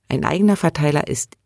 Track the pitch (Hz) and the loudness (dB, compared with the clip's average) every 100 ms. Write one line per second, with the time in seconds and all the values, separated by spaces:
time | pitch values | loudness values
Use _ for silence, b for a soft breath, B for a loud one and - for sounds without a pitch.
0 | - 135 - 170 208 196 165 151 147 147 | -6 -2 0 2 2 2 0 0 0 0
1 | - 131 - - | -2 -6 -8 -14